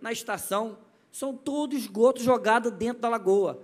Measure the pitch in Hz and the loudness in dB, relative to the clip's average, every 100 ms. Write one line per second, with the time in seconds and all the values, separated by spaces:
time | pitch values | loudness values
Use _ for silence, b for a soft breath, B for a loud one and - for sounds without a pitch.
0 | 226 226 - 202 - 196 226 208 b b | -10 -8 -6 -8 -4 -4 -4 -10 b b
1 | b - 269 247 - 285 294 277 214 202 | b -10 -8 -6 -4 -4 -2 -4 -6 4
2 | 240 254 240 247 208 233 233 185 226 240 | 4 4 2 2 4 2 2 -2 -4 -2
3 | 233 226 185 202 175 131 | -2 0 2 4 2 -4